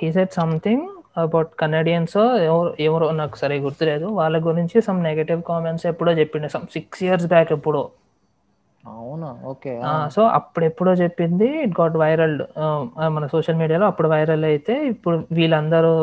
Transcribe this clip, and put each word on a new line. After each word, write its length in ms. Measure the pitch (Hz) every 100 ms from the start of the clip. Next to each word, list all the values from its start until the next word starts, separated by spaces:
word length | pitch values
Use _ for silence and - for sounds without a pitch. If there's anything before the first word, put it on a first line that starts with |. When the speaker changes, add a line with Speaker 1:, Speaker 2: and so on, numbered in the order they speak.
Speaker 1:
he 120 | 160 180
said 120 | 185 -
something 440 | 165 160 202 247 370 381 - -
about 220 | 165 165 160 -
Canadians, 540 | 156 160 165 170 165 202
ఎవరో, 540 | 233 240 160 165 170 160
ఎవరో 300 | 151 160 156
నాకు 260 | 160 147 -
సరిగ్గా 280 | 139 143
గుర్తులేదు, 400 | 139 143 160 147
వాళ్ళ 420 | 180 202 156 165 165
గురించి 340 | 165 170 233
some 200 | 220 185
negative 380 | 165 156 156 170
comments 480 | 170 170 165 165 175
ఎప్పుడో 260 | 170 170
చెప్పిండు, 340 | 160 151 151 151
some 200 | - -
six 420 | 160 - - 185
years 200 | 185 170
back 240 | 170 160
ఎప్పుడో. 380 | 147 156 143 - _ _ _ _ _ _ _ _ _ 113
Speaker 2:
అవునా? 520 | 110 120 160 156 120
ఓకే. 360 | 131 135 139 120
Speaker 1:
ఆ, 80 | 135
Speaker 2:
ఆ. 200 | 156 147
Speaker 1:
so 140 | 202
అప్పుడెప్పుడో 680 | 220 147 - - 160 160 185
చెప్పింది, 760 | 180 175 - 170 180 233 311 247
it 60 |
got 200 | 170 165
viral, 500 | 160 156 165 160 143 - -
ఆ, 500 | 156 151 120 - 160
మన 180 | 156 143
సోషల్ 300 | 160 156 165
మీడియాలో 300 | 160 165 208
అప్పుడు 220 | 170 156
వైరల్ 360 | 156 156 156
అయితే 420 | 156 147 - 247 285
ఇప్పుడు 400 | 208 175 165 -
వీళ్ళందరూ 560 | 170 165 156 156 165 165 160